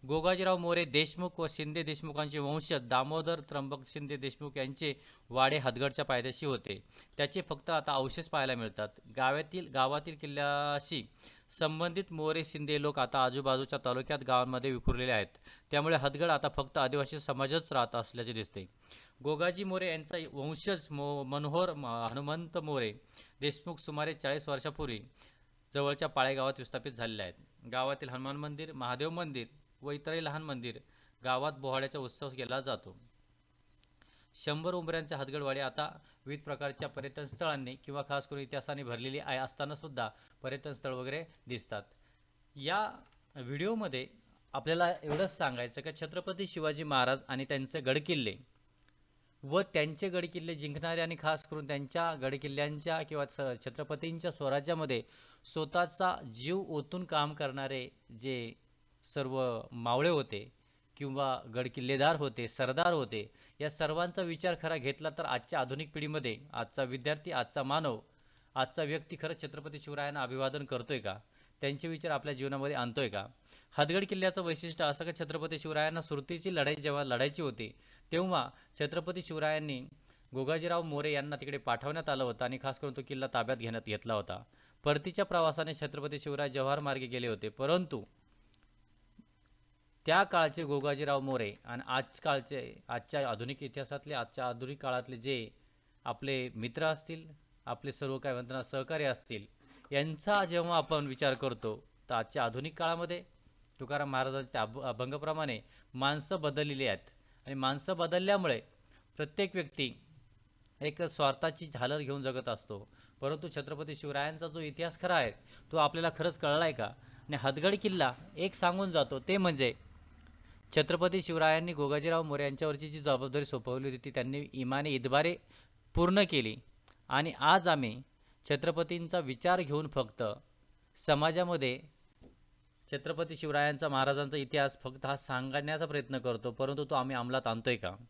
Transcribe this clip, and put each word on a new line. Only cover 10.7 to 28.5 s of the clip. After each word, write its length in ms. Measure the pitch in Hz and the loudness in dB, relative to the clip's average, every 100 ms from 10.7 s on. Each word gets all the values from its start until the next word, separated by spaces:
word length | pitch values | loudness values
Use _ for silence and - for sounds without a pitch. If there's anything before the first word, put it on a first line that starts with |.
| 143 - 156 110 - - - _ | 0 -2 -4 -6 -14 -20 -20 _
संबंधित 640 | - 156 156 175 170 196 | -2 0 2 -2 -2 -6
मोरे 320 | 160 156 160 156 | -2 0 0 -2
शिंदे 360 | 156 147 147 | -6 0 0
लोक 180 | 147 143 | 2 0
आता 240 | 123 135 | 0 4
आजूबाजूच्या 560 | 127 131 135 131 135 139 127 | 2 2 2 2 0 -2 0
तालुक्यात 340 | 123 131 147 127 | 0 0 -4 4
गावांमध्ये 440 | 127 127 127 135 | 4 4 0 0
विखुरलेले 400 | 123 - 123 127 | 2 2 2 2
आहेत, 260 | 113 98 - - - _ | 2 2 -6 -20 -20 _
त्यामुळे 260 | 147 156 160 | 2 4 4
हदगड 320 | 139 143 170 | 4 2 2
आता 200 | 147 143 | 4 2
फक्त 280 | 143 135 156 | -2 -2 2
आदिवासी 420 | 131 143 135 151 | 2 2 -2 -4
समाजच 540 | 143 131 135 160 160 | -4 -2 2 0 2
राहत 220 | 135 117 120 | 2 2 0
असल्याचे 380 | 113 120 117 | -4 -6 -6
दिसते. 320 | 110 104 101 90 _ - - - _ | -4 -6 -8 -12 _ -20 -20 -20 _
गोगाजी 400 | 135 151 175 180 | -2 2 2 0
मोरे 260 | 196 185 185 | -2 0 0
यांचा 280 | 160 156 175 160 | -2 -4 -6 -6
वंशज 540 | 139 143 156 202 190 147 | -6 -4 -2 -2 -2 -2
मो-, 320 | 147 143 143 131 | -4 -2 -2 -2
मनोहर 480 | 139 147 160 185 | -2 0 2 0
म-, 340 | 151 131 117 113 | -2 -4 -2 -2
हनुमंत 460 | 117 143 156 170 175 | -2 -4 -4 -4 -4
मोरे 360 | 151 139 113 107 - - - _ | -2 0 0 -4 -16 -20 -20 _
देशमुख 340 | 147 143 - 160 | -4 -4 -10 -10
सुमारे 380 | - 147 151 | -8 -4 -2
चाळीस 360 | 151 139 147 151 | -2 0 0 0
वर्षापूर्वी 500 | 139 151 147 143 113 - _ - _ _ _ _ | -2 -2 -4 -4 -4 -8 _ -20 _ _ _ _
जवळच्या 360 | 143 143 143 156 | 0 2 2 0
पाळेगावात 440 | 143 131 135 131 135 | 4 4 4 0 -2
विस्थापित 340 | 123 127 127 | -6 -6 -8
झालेले 320 | 117 113 107 | -6 -4 -4
आहेत. 440 | 92 - - _ 117 | -6 -8 -20 _ -6
गावातील 380 | 123 131 139 139 | 0 0 0 -4
हनुमान 280 | 127 131 143 | -6 -6 -6
मंदिर, 340 | 147 | -8